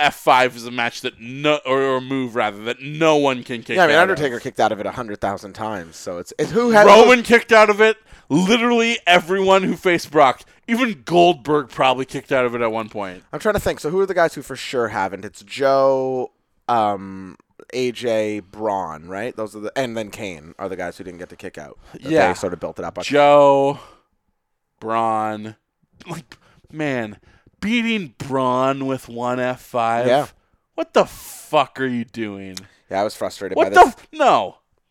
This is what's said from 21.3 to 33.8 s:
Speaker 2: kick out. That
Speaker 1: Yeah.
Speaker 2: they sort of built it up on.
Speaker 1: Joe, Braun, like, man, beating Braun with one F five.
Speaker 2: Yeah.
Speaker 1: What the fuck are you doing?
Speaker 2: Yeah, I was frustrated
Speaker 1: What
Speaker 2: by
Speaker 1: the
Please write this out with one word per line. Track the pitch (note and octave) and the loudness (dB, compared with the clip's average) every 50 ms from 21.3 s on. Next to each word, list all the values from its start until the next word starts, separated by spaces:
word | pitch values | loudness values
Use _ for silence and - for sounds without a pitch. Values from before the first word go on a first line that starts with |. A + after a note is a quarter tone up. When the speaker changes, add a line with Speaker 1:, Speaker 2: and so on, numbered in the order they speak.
| - | -18
Speaker 2:
kick | - - F#2 - - | -18 -16 -16 -16 -16
out. | D2 C#2+ - - _ - - | -18 -18 -20 -20 _ -20 -20
That | - - | -16 -8
Speaker 1:
Yeah. | C3+ D#3+ D#3 - G#2 | -2 0 2 2 2
Speaker 2:
they | F#2+ - | 0 -2
sort | - F#2+ F2 | -6 -6 -6
of | E2 | -6
built | - E2+ E2 - | -8 -10 -10 -10
it | F2+ | -12
up | E2+ - | -10 -10
on. | - - | -10 -6
Speaker 1:
Joe, | - C3+ C#3+ C#3+ C#3+ D3 D3 C#3+ C#3+ C#3 C#3 C#3 C#3 C#3+ - - - _ _ _ _ _ _ _ _ _ _ _ _ _ _ _ _ _ _ | 0 2 4 6 8 8 8 8 6 6 4 2 0 -2 -6 -12 -20 _ _ _ _ _ _ _ _ _ _ _ _ _ _ _ _ _ _
Braun, | - A2 A2+ A2+ A2+ A2+ A2 A2 G#2+ A2 G#2+ G#2+ G#2+ A2 G#2+ - _ _ _ _ _ _ _ _ - F3 | -8 -4 -2 0 0 0 0 -2 -2 -4 -6 -8 -10 -14 -16 -16 _ _ _ _ _ _ _ _ -16 -14
like, | E3 E3 - _ - - _ _ _ _ _ _ - | -14 -14 -14 _ -20 -20 _ _ _ _ _ _ -10
man, | D#3 D#3 D3 C3+ B2+ A2+ G#2 G#2 - _ _ _ _ _ _ _ _ | -6 -6 -4 -4 -4 -6 -8 -10 -16 _ _ _ _ _ _ _ _
beating | - G3+ A#3 A#3+ A3+ A3+ A3+ A3 F#3 C3+ - - | -6 -4 -2 -2 -2 -2 -4 -4 -6 -8 -12 -14
Braun | - - C3 C3+ C3 B2+ B2 B2+ C3 C3+ C#3 C#3 C3+ | -10 -6 -4 -2 0 0 0 0 0 0 -2 -2 -4
with | C3+ C3 B2+ - - | -6 -6 -6 -8 -12
one | A#2 A#2 A#2+ B2 B2 B2+ | -10 -8 -6 -4 -4 -4
F | B2+ B2 B2+ B2 | -4 -4 -6 -8
five. | - - - B2 A#2 A2+ A#2 A#2 A#2+ | -12 -8 -4 -2 -2 0 0 0 0
Speaker 2:
Yeah. | B2 B2 C#3+ C#3 A2+ - _ _ _ _ _ _ _ _ | 2 2 0 0 -4 -10 _ _ _ _ _ _ _ _
Speaker 1:
What | - E4 - - | -10 -10 0 0
the | B3+ F#3 | 0 0
fuck | - - - - - - - - - - D3+ C3+ - _ - | 0 -4 -12 -20 -20 -20 -20 -10 -2 0 0 0 0 _ -6
are | C3 | -6
you | C3 B2 A#2+ A2+ | -4 -4 -6 -6
doing? | - - A#2 A2+ G#2 G2+ G2 G2 F#2+ F#2 F2+ G2 - _ _ _ _ | -8 -10 -10 -8 -8 -8 -10 -14 -14 -16 -18 -18 -20 _ _ _ _
Speaker 2:
Yeah, | F#2+ F#2+ G2+ | -4 -2 -2
I | |
was | G#2+ - | -2 -4
frustrated | - G#2+ F#2+ - - G2+ F#2+ F#2 | -6 -8 -8 -8 -8 -8 -4 -2
Speaker 1:
What | - - | 0 0
Speaker 2:
by | F#3+ - | 4 6
Speaker 1:
the | - | 6